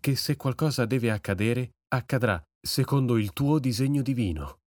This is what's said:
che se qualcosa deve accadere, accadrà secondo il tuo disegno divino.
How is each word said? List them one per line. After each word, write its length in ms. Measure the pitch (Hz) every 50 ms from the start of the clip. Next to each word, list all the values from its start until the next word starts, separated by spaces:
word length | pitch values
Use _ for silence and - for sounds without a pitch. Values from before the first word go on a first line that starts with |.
che 140 | - 147 135
se 180 | - - - 147
qualcosa 500 | - - 139 123 - 156 156 135 - 120
deve 240 | 107 131 131 113 117
accadere, 600 | 107 101 - - 101 90 104 113 120 123 127 113 _ _ _
accadrà 560 | _ - 127 - - 139 127 120 113 98 85 - _ _ _
secondo 560 | - - - - 131 - 143 139 131 120 123
il 140 | 113 107 101
tuo 260 | - - 139 143 151
disegno 440 | 156 123 131 117 104 135 135 143 147
divino. 580 | 127 135 135 120 113 95 80 76 71 69 - _ _